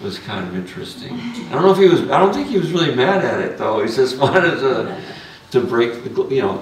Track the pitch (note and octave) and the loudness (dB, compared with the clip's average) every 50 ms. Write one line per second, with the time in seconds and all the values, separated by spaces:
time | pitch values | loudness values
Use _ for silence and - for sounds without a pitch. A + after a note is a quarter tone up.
0 | - G2 F#2 - - - G2+ G2 F#2 F2+ F2+ F#2 F#2 F2+ - - - - - - | -10 -10 -10 -10 -10 -10 -8 -8 -6 -6 -6 -8 -8 -8 -10 -12 -12 -12 -12 -12
1 | - - - - - - - - - - - - F3+ F#3+ F#3+ F#3 G3 F3+ E3 - | -12 -10 -10 -8 -8 -8 -10 -10 -10 -12 -4 2 4 4 6 8 6 6 6 6
2 | - - - D#3+ F#3 G3 - C#4+ C#4+ - A#3 F#3+ D#3+ D3+ F3 F3 E3 D3 B2 B2 | 2 2 2 4 4 4 2 0 -2 -2 0 0 0 0 0 0 0 0 2 2
3 | C3 F3 G3 F#3+ - A#2+ - - - - - - A2 G#2 A2 A2 G#2 A#2 A2+ - | 2 2 2 2 0 0 -2 -2 -4 -4 -6 -4 -4 -2 -2 0 -2 0 0 2
4 | C3 B2+ - - C#3 - - F#3 F3 E3+ - - C3+ C3+ B2 A2 - - - - | 0 0 0 0 0 2 4 4 4 2 2 2 0 0 0 0 -2 -6 -8 -10
5 | - - - - - - - - - - - B2+ A#2 - A#2+ A#2+ A#2+ A#2 A#2 - | -12 -14 -14 -16 -16 -18 -20 -20 -8 -2 0 0 0 2 2 2 2 0 -2 -6
6 | - A#2+ - B2 B2+ - - C3 G#2+ G2 G2+ - | -10 -6 -4 -4 -2 0 0 0 0 0 -2 -4